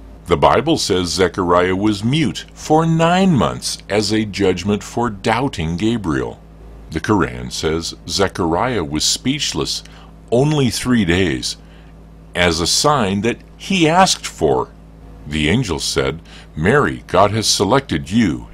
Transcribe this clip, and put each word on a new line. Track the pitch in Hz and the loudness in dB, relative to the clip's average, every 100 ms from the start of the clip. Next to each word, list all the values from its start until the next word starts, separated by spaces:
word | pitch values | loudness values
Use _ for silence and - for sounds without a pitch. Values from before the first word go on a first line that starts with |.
| - - - | -20 -10 -2
The | 78 | 2
Bible | 73 85 143 143 | 4 4 2 0
says | - 92 87 | 0 0 0
Zechariah | 80 90 - 87 87 90 92 | 0 0 0 2 2 2 2
was | 107 101 | 0 0
mute | 110 151 123 - - | 0 0 0 -4 -12
for | - - 156 165 | -8 0 2 2
nine | 160 165 180 190 143 | 2 2 4 4 4
months | 73 62 - - - | 2 -2 -8 -10 -4
as | 101 101 | -2 0
a | 110 | -2
judgment | 107 92 95 92 95 104 | -2 0 0 0 -2 -4
for | - - 117 | -4 -4 -4
doubting | 98 117 113 139 - 80 87 | -2 -2 0 -2 -4 -4 -2
Gabriel. | 107 117 90 67 58 - - - - - - | -2 -2 -2 -4 -4 -10 -18 -20 -20 -20 -10
The | 80 | -4
Quran | - 104 71 62 62 | 0 2 0 -4 -10
says | - 80 82 82 - - | -4 -2 -2 -6 -10 -6
Zechariah | 82 95 - 85 85 123 113 | -2 -2 0 0 0 0 -2
was | 76 76 | -2 -2
speechless | - - 127 147 - 80 67 - - - - - - | -2 -2 -4 -4 -4 -4 -4 -6 -12 -20 -20 -18 -2
only | 117 147 151 127 | 0 2 2 0
three | - 127 120 | 0 0 2
days | 90 90 92 64 58 - - - - - - - - | 2 2 2 -2 -6 -10 -16 -20 -20 -20 -20 -20 -8
as | - 87 85 | 0 2 2
a | 85 | 0
sign | - 147 147 98 101 | 0 2 2 2 0
that | 110 110 - - | -2 -4 -10 -12
he | - 196 156 | -2 2 4
asked | 170 185 - - | 4 4 2 -6
for. | - 76 64 58 - - - - - - | -2 0 0 -2 -10 -20 -20 -20 -18 -6
The | 78 76 | 0 2
angel | 110 110 73 | 2 0 -4
said, | - 76 65 80 - - - - | -4 0 -2 -2 -10 -20 -14 -2
"Mary, | 85 143 101 64 - | 2 2 2 -2 -2
God | 87 101 | 2 4
has | 110 101 | 2 0
selected | - 98 135 - 80 69 | 0 2 0 0 -6 0
you | 110 101 64 57 | 2 2 0 -8